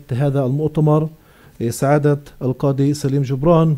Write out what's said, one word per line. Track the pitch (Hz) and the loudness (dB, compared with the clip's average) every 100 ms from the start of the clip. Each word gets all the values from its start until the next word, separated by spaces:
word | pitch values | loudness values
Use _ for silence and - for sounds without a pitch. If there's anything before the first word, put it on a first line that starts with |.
| - | -4
هذا | 120 143 135 127 | -2 -2 0 -2
المؤتمر، | 139 151 151 151 151 160 - _ _ - - | -2 -2 0 2 2 0 -8 _ _ -20 -8
آه، | 117 | -6
سعادة | - 139 151 147 143 - - | -2 0 2 2 0 -4 -8
القاضي | 131 131 143 135 139 | -6 -2 -2 0 0
سليم | 147 135 139 | -2 -2 -2
جبران، | 131 135 151 165 165 | -2 -2 2 2 2